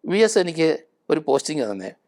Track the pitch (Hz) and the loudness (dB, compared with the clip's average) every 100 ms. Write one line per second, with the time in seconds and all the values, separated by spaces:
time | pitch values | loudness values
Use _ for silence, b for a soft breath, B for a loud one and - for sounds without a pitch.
0 | - 190 220 214 180 160 160 147 _ _ | -2 2 2 2 0 2 0 0 _ _
1 | _ 156 151 139 - 156 113 98 92 - | _ -2 0 -2 0 -4 -4 -6 -10 -14